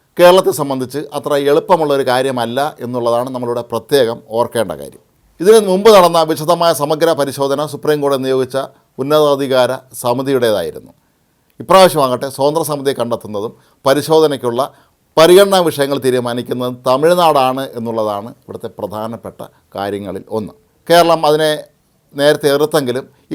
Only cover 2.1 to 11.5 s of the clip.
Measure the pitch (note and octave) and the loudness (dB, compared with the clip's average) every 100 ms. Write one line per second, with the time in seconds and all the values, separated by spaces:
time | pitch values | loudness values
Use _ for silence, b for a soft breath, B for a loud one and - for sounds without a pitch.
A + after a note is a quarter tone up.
2.1 | B2 C3+ B2+ A#2 B2 D3 - B2 B2 A#2+ | 0 0 -2 -4 -2 -4 -6 -8 -4 -2
3.1 | A#2 C3 B2+ B2 A#2+ A#2 A#2 - C#3+ A2+ | -2 -2 -6 -6 -6 -6 -8 0 0 2
4.1 | A2+ - A2+ A#2 A#2 F#2+ D2+ C#2+ - _ | -2 -6 -4 -2 -2 -4 -6 -14 -20 _
5.1 | _ _ - F3+ A3+ G3+ F#3 A3 G3+ F3 | _ _ -4 4 4 4 2 6 6 6
6.1 | E3+ D#3 D3+ D#3 E3+ E3+ D3+ D3 D#3 E3 | 2 0 -2 -2 0 0 0 -2 0 0
7.1 | C#3+ C#3 B2+ C#3 C#3 D3 C#3+ D3+ D3+ C#3+ | 0 -2 -2 -4 -2 -6 -6 -2 -2 0
8.1 | C3+ C3 C3 B2+ C3+ C#3 b b - C3+ | -2 -2 -2 -2 -6 -8 b b -10 -2
9.1 | D3+ D3 C#3 C#3 C3 - B2+ - - B2 | 2 2 0 0 0 0 -2 -10 -8 -4
10.1 | B2 C3+ C3+ A#2 G2+ D#2+ - - _ _ | -2 -2 0 0 0 -4 -10 -18 _ _
11.1 | _ _ _ _ | _ _ _ _